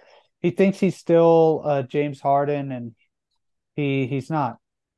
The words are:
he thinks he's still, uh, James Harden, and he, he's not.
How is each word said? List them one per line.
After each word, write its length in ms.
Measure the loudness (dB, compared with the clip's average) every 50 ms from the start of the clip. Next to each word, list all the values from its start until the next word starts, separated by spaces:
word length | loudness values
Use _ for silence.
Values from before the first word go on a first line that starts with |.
| _ _ _ _ _ _ _ _
he 100 | -4 -2
thinks 300 | 0 2 0 0 2 0
he's 160 | -2 -2 -2
still, 680 | -4 -2 2 4 4 6 6 6 6 4 4 2 0 -2
uh, 180 | -2 -2 -2
James 380 | -4 -4 -4 -4 -4 -4 -6 -4
Harden, 520 | -2 0 0 0 0 -2 -4 -4 -6 -8
and 220 | -10 -10 -12 -14 -16 _ _ _ _ _ _ _ _ _ _ _ _ _ _ _ _
he, 320 | -6 -4 -2 -2 -2 -2
he's 240 | -4 -4 -6 -6 -4
not. 260 | -4 -4 -4 -4 -6 -10 _ _ _ _ _ _ _